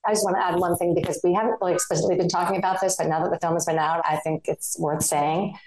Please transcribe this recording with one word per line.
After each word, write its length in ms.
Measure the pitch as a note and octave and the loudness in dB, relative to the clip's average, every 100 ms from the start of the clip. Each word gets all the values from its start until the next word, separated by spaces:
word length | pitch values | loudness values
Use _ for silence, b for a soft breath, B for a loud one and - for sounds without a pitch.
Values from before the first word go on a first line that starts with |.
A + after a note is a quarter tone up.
I 60 | - | 0
just 140 | G#3 | 0
want 120 | G3+ F#3 | 2 0
to 60 | |
add 140 | F#3 F3 | 2 2
one 200 | F3+ E3+ | 2 2
thing, 200 | F3 E3 | 2 2
because 240 | D#3+ D#3 | 0 0
we 100 | F3+ | 2
haven't 280 | F#3 A3+ - | 2 2 0
really 140 | F#3 | 0
explicitly 420 | F3 - D#3 G3 F3+ | 0 -2 0 0 2
been 100 | F3 | 2
talking 300 | F3 F3 F#3+ | 0 0 0
about 240 | F#3 F#3+ | 0 0
this, 160 | F#3+ - | 0 0
but 80 | D#3+ | 0
now 160 | D#3+ | 0
that 80 | E3+ | 0
the 80 | E3+ | 0
film 160 | E3+ | 0
has 100 | E3+ | 0
been 140 | D#3+ D#3+ | 0 0
out, 240 | D#3 E3 | 0 0
I 120 | D#3+ D#3 | 0 -2
think 320 | D#3+ D#3 - | -2 -4 -4
it's 280 | - - - | -6 -6 -4
worth 280 | D#3+ D3+ | -2 -2
saying, 520 | - D3+ D3 E3 G#3+ B | 0 0 0 0 -2 B